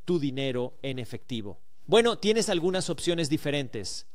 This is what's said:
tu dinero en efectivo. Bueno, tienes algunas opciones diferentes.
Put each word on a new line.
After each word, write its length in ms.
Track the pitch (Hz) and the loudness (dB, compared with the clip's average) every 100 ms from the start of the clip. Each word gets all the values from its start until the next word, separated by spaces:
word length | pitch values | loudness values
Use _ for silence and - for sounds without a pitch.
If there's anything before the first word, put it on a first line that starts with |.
| - | 0
tu 140 | 175 | 0
dinero 580 | 139 131 135 123 127 - | 0 0 -2 -2 -4 -4
en 160 | 135 127 | -6 -4
efectivo. 600 | 113 120 - 117 101 - - - - | -6 -8 -6 -6 -6 -8 -10 -10 4
Bueno, 320 | 214 233 214 | 6 6 4
tienes 300 | 202 226 214 | 2 4 2
algunas 420 | 175 175 185 180 | 2 2 0 -2
opciones 380 | - 175 170 147 | -2 0 0 2
diferentes. 760 | 151 147 143 131 113 92 - - | 0 0 0 -2 -6 -6 -8 -10